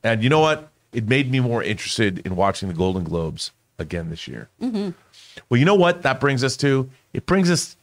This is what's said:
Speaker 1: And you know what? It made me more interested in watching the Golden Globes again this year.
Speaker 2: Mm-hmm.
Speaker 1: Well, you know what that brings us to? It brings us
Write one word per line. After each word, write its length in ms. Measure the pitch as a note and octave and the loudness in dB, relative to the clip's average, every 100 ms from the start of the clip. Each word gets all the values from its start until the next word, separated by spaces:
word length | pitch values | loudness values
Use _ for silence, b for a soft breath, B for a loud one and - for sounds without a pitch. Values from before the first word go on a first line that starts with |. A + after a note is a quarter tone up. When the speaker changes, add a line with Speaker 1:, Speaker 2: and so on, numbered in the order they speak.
Speaker 1:
And 200 | A2 A2+ | 0 2
you 60 | A#2+ | 4
know 120 | D#3 | 4
what? 280 | D#3 D3+ - _ _ | 4 2 -6 _ _
It 160 | B2 A2 | -6 0
made 220 | C3 C3 | 0 2
me 100 | C3 | 0
more 220 | B2 A#2 | 0 0
interested 580 | D#2 G#2 - - G#2+ F2+ - | -2 -6 -6 0 0 0 -6
in 100 | F2+ | 0
watching 320 | G2 F#2+ G2 | 0 0 -6
the 60 | |
Golden 280 | E2 F#2 F#2 | -2 0 0
Globes 460 | E2 E2 D#2+ D#2 - _ _ _ | -4 -4 -4 -8 -12 _ _ _
again 320 | D#2 F2 E2 | -8 -8 -8
this 180 | D#2+ - | -12 -12
year. 200 | B1 A#1 _ | -14 -16 _
Speaker 2:
Mm-hmm. 280 | B3 G#3+ G3+ F3 _ B B B _ | -6 -4 -6 -10 _ B B B _
Speaker 1:
Well, 100 | B2 | 2
you 60 | |
know 100 | D3+ | 4
what 280 | G3+ F3 F3 | 6 4 2
that 180 | C#3+ C3 | 0 0
brings 240 | C#3 C3 | 0 0
us 120 | C3 - | -2 0
to? 300 | C#3+ C3+ C3 B B | 2 2 -2 B B
It 140 | - - | -10 0
brings 220 | F#3 F3 | 2 2
us 260 | E3 - - | 2 -2 -12